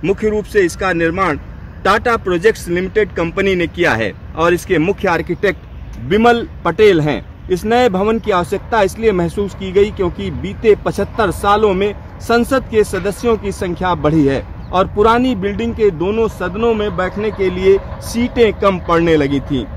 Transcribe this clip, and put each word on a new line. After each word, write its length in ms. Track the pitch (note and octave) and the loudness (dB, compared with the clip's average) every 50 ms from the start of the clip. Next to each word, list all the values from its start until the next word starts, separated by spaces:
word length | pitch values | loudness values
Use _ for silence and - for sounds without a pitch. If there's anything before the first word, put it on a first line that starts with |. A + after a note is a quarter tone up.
| - | 0
मुख्य 240 | D#3+ G3 - G#3+ G#3+ | 0 -2 0 0 0
रूप 160 | G#3 G#3+ G3+ | 0 0 -4
से 160 | - - G#3 | 0 0 2
इसका 320 | F#3+ E3+ D#3+ - G3+ F#3+ F3+ | 2 2 0 -2 -2 -2 0
निर्माण 440 | E3 E3 E3 E3 F#3 G3 F3 D3 C3+ - - - - - - - - - | 2 0 0 2 0 0 0 0 -2 -6 -12 -16 -16 -16 -16 -16 -4 0
टाटा 320 | F#3+ G3 A3 G#3+ B3 A#3 A3 | 2 2 2 2 0 0 0
प्रोजेक्ट्स 500 | - F#3+ F3+ F3 E3+ A3 G#3+ - - F3 | 0 -2 -2 2 4 2 2 2 -2 -4
लिमिटेड 460 | F3 F3 F#3 F#3+ F3+ G#3+ G#3+ F#3 - | -2 -2 -2 0 0 0 0 0 0
कंपनी 400 | - F3 E3+ D#3+ G3 G3 G3 F#3+ | -4 -4 -2 -2 0 0 0 2
ने 120 | F3+ E3+ D#3+ | 0 0 -2
किया 260 | - - E3+ D#3+ B2 | -2 0 0 2 2
है 200 | A2 A2+ G2+ F2+ - - - - | 2 0 -2 -4 -8 -14 -14 -4
और 180 | D#3 D#3+ E3+ F3 | 0 2 2 2
इसके 240 | E3+ - - F#3 D#3 | 2 0 0 0 2
मुख्य 300 | D3+ F3+ G3+ - - F#3+ | 2 0 0 0 0 0
आर्किटेक्ट 920 | E3+ D#3+ E3+ - F3 - - G3+ E3+ - - - - - - - - - | 0 0 -2 -4 -6 -2 0 -2 -2 -2 -8 -16 -16 -14 -14 -14 -12 -12
बिमल 480 | A2+ B2+ E3 G#3+ A3+ A#3+ A#3+ A#3+ G#3+ - - - - | -4 0 2 4 6 6 4 4 0 -6 -12 -4 -4
पटेल 360 | F3 E3 - G#3+ G#3 F#3+ E3 | -4 2 4 6 6 6 4
हैं। 480 | D3 D3+ C#3 G#2 - - - - - - | 2 0 -2 -2 -4 -10 -18 -16 -6 -4
इस 160 | F#3 F3 E3+ | -4 -2 0
नए 240 | G#3+ A3+ A#3+ B3+ B3 | 0 2 4 4 2
भवन 300 | F#3 F#3 G3 G#3+ A3 A3+ | 2 2 0 0 0 -2
की 120 | - G#3+ | 0 0
आवश्यकता 500 | C#4 F3+ F3 - G3+ F#3+ - - - A3 | 0 0 0 0 -4 -6 -4 -2 0 2
इसलिए 300 | G3+ F#3+ - - A3+ A3+ | 2 2 0 0 0 2
महसूस 440 | G#3 F3+ E3+ E3+ - - G#3 G3 - | 2 2 0 -2 -2 -2 -4 -4 -4
की 160 | - F#3+ F#3+ | -8 -10 -2
गई 200 | F3+ G3 G3+ G#3+ | 2 2 2 2
क्योंकि 400 | F3 - F#3+ F3 E3+ - G3+ F#3+ | 2 -2 -2 -2 -2 -4 -8 -6
बीते 440 | D3 B2 - F#3+ G3+ - - A3+ G3+ | -6 -6 -6 -8 -8 -2 4 4 4
पचहत्तर 560 | F#3+ - F3+ D#3 - G3+ - - - A3 F#3+ | 4 2 -6 -4 -4 -4 -6 -2 -2 -2 -2
सालों 420 | D#3+ - - G3+ G3+ G#3+ A3 G#3+ F#3+ | -2 -2 2 2 2 4 4 2 2
में 460 | F3+ G3 G#3 G3+ - - - - - | 2 0 -2 -4 -6 -14 -16 -16 -16
संसद 440 | - - A3+ A#3 A#3+ - C#4 C4 - - | -4 0 2 2 2 2 0 -2 -2 0
के 120 | A3+ A3 G#3 | 0 0 0
सदस्यों 540 | - - F#3+ F3 G3+ F#3+ - - A#3+ A3+ G#3 | 2 0 -4 -4 -4 -6 -2 0 0 0 0
की 140 | - G3+ | -2 -6
संख्या 440 | F#3 - G3+ F#3 F3 D#3 F#3 F#3 F3 | -6 -4 -4 -6 -4 -2 -2 -2 -2
बढ़ी 300 | D#3+ C#3+ D3+ D3+ D#3+ C#3+ | 0 0 2 2 4 4
है 220 | C#3 C#3 B2 G2 - - - - - | 4 2 0 -4 -6 -12 -14 -12 -4
और 160 | - F3+ F#3+ F3 | 0 0 0 0
पुरानी 480 | - G3 G#3 A3 A3+ A#3+ B3 C4 B3+ | 2 2 4 4 4 4 2 0 0
बिल्डिंग 380 | G3 F3+ G3+ G3+ F#3 A#3 A#3 A3+ | -2 -2 -4 -4 -2 -4 -4 -2
के 160 | A#3 A3 G#3 | 2 2 2
दोनों 360 | F3+ D3 E3 F#3+ G#3+ A3+ A3+ G#3+ | 2 2 -2 -2 0 0 0 -2
सदनों 460 | - - F#3 F3+ F3 G#3 A3+ A#3 A3+ | -2 -4 -6 -6 -4 0 0 0 2
में 240 | G#3+ G#3 G#3 F3+ E3+ | 2 0 -2 -2 -2
बैठने 340 | F#3 F#3 F#3 G3+ G#3 A3 | -2 -2 -2 -4 -4 -4
के 180 | G3+ G3 G3 F#3 | -2 0 -2 -2
लिए 280 | F3 E3+ F3+ F#3+ G3 G3 - - - - | 0 2 4 4 4 4 2 -4 -12 -12
सीटें 520 | - - - A3+ A#3+ B3 - B3+ A#3 G#3+ F#3+ | -10 -6 -4 -2 -2 -2 4 4 4 4 4
कम 260 | - G#3+ G3+ F#3 F3 | 2 2 2 2 2
पड़ने 360 | D#3 - E3+ E3 E3+ E3+ D#3+ | 0 2 2 2 4 4 4
लगी 240 | D#3 C#3+ C#3 C#3+ C#3 | 4 2 2 0 -2
थीं। 260 | B2+ - D3 C3 A2+ - - | -2 -2 -4 -4 -4 -6 -10